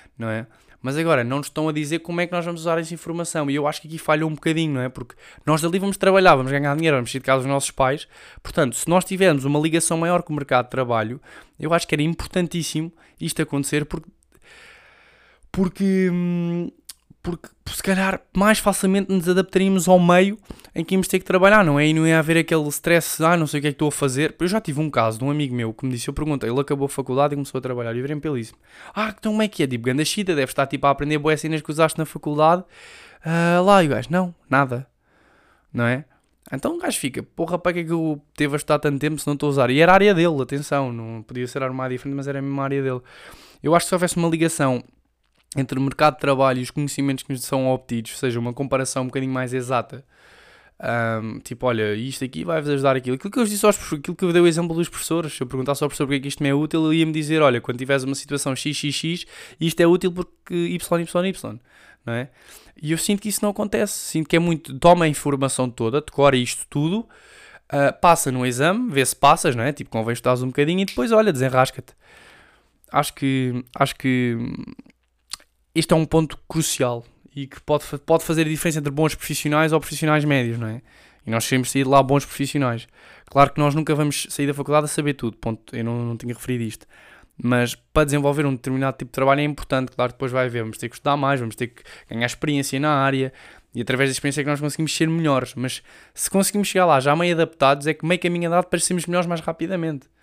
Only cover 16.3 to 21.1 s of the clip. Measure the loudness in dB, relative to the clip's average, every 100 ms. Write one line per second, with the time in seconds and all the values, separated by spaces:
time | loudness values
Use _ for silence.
16.3 | -2 -2 -4 -6 -10 -20 -20 _ _ -8
17.3 | -8 -12 _ -12 -6 -2 0 0 -2 -4
18.3 | 2 4 4 2 2 2 2 2 0 2
19.3 | 2 2 2 4 2 6 6 8 6 4
20.3 | 0 -12 -20 -10 -8 0 0 2